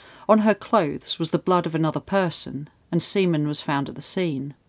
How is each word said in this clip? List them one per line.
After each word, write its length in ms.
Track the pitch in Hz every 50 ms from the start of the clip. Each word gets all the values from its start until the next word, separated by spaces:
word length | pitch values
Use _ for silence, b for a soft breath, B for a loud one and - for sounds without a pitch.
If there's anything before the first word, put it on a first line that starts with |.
| B B B B B B
On 80 | 214 214
her 160 | 208 220 202
clothes 640 | - - - - 220 170 143 147 147 - - - -
was 120 | 165 156
the 80 | - 165
blood 280 | - 190 185 175 170
of 80 | 170 160
another 260 | 156 160 156 147 147
person, 680 | - - 196 196 185 165 - - - 131 127 135 147 - _ _ _ _
and 120 | 175 170
semen 440 | 160 - - 202 190 180 165 151 151
was 140 | 147 147 -
found 260 | - - 147 139 139 -
at 60 | -
the 40 | 143
scene. 540 | - - - 185 180 170 143 131 139 143 143 - _